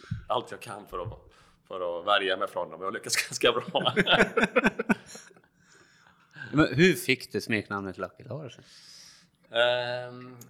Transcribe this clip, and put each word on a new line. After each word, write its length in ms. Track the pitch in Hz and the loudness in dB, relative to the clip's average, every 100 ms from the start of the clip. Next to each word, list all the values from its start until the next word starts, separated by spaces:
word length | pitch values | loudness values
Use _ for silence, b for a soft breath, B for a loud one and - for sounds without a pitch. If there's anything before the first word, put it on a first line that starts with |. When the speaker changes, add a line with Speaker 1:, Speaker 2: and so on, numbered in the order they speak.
| B B - | B B -2
Speaker 1:
allt 220 | 113 117 | -2 -2
jag 100 | 98 | -12
kan 260 | - 101 101 | -12 -14 -10
för 120 | 92 | -8
att, 200 | 90 - - b b b - | -8 -12 -20 b b b -12
för 320 | 95 90 85 | -6 -4 -4
att 60 | 90 | 2
värja 300 | 101 98 95 | 2 2 0
mig 120 | 101 | -2
från 220 | 92 85 | -4 -6
dem. 120 | 82 | -6
Jag 100 | 95 | -6
lyckas 220 | 104 123 - | -6 -4 -2
<laughs> 120 | - | -2
ganska 240 | - 123 | 2 4
bra. 420 | 120 - 135 135 214 | 4 0 0 0 2
Speaker 2:
<laughs> 80 | 175 185 220 - 240 - 254 - - - - - - - _ _ B B B B B B B B B | 4 4 4 2 2 2 2 0 -2 -2 -4 -20 -20 -20 _ _ B B B B B B B B B
Men 220 | 139 156 | 4 4
hur 200 | 127 185 | 6 6
fick 380 | 151 - 127 - | 4 2 0 0
du 80 | 104 | -6
smeknamnet 580 | - 110 - 101 98 90 | -2 -2 -2 -6 -6 -8
Lucky 260 | 92 - | -10 -10
Larsen? 400 | - 127 143 - - B B B B B B _ _ | -12 -12 -12 -18 -20 B B B B B B _ _
Speaker 1:
Ehm, 880 | 113 120 123 123 123 123 123 127 123 | 2 4 2 -2 -6 -8 -14 -18 -20